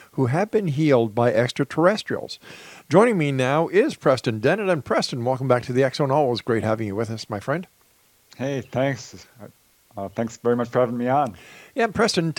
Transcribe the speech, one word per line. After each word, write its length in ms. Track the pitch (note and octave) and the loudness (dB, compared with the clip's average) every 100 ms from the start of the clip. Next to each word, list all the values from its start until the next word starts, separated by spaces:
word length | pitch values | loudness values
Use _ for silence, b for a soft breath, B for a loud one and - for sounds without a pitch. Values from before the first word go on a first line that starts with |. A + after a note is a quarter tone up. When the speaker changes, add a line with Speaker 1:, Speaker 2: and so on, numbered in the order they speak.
| B | B
Speaker 1:
who 140 | - B2+ | -2 0
have 260 | D3+ A3 | 0 0
been 160 | A3 F#3 | 0 0
healed 480 | C3+ D#3 B2+ A2+ G#2+ | 0 4 4 4 2
by 180 | A#2+ | 2
extraterrestrials. 1040 | A2+ B2 - C#3+ - F3 G#3 - - - - B B B B B | 2 0 -2 -4 2 2 2 -2 -8 -8 -16 B B B B B
Joining 280 | D#3+ A#3+ G3+ | 4 6 4
me 140 | D3 | 0
now 380 | C3 B2+ D3 E3 | 2 2 2 2
is 260 | F#3 C#4+ - | 2 0 0
Preston 440 | D3+ C3 - A2 | 2 2 0 0
Dennett. 280 | B2+ G3+ F#3+ | 0 0 0
And 140 | E3 | -2
Preston, 400 | - A#3+ - C3 | 0 -2 -2 -4
welcome 240 | A#2+ B2+ C3 | -2 -2 2
back 160 | B2 | 0
to 100 | A#2 | 2
the 100 | B2+ | 0
X 140 | C3+ - | 0 0
Zone. 140 | C#3 | 0
Always 300 | C#3+ C3+ A#2 | 2 2 0
great 220 | - A2+ | -2 -2
having 240 | G#2+ A2 G#2+ | 0 -2 -4
you 80 | G2 | -6
with 120 | A2 | -6
us, 200 | A2 - | -8 -10
my 100 | G#2+ | -8
friend. 260 | - D#3+ F#3 _ _ _ _ _ _ - | -6 -6 -8 _ _ _ _ _ _ -10
Speaker 2:
Hey, 220 | C3+ C3+ | -6 -6
thanks. 640 | - B2+ C3+ B2+ - F#2+ - A#2 G#2 _ _ _ _ G#2+ | -6 -2 -2 -4 -10 -20 -20 -20 -20 _ _ _ _ -12
Uh, 120 | G2 | -10
thanks 260 | - A2+ - | -6 -6 -4
very 200 | A#2+ A#2+ | 0 0
much 100 | A#2 | 0
for 140 | B2 | 0
having 160 | B2 A#2+ | 0 0
me 100 | B2 | 0
on. 260 | C#3 C3 F2 B B B C#4 | 0 0 -6 B B B -4
Speaker 1:
Yeah, 120 | A3+ | -2
Preston, 460 | F3+ G#3+ F#3 E3 | 0 0 0 -2